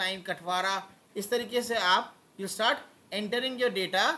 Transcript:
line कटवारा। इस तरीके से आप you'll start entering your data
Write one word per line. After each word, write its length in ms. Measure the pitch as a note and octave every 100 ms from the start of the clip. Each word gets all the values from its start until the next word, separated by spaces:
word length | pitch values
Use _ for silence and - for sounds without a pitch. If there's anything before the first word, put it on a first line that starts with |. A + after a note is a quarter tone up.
line 220 | F#3 F#3+ F3
कटवारा। 540 | F3 E3+ F3+ F#3+ G3 - - _ -
इस 120 | G3+
तरीके 320 | A#3+ G#3+ A#3+
से 140 | A3+ A3+
आप 380 | F3+ G3 - - _ -
you'll 140 | G3
start 260 | - A3+ C#4+ - - - G3+
entering 400 | G#3 A#3+ C4 B3+
your 100 | B3
data 300 | F#3+ F3 F#3 A#3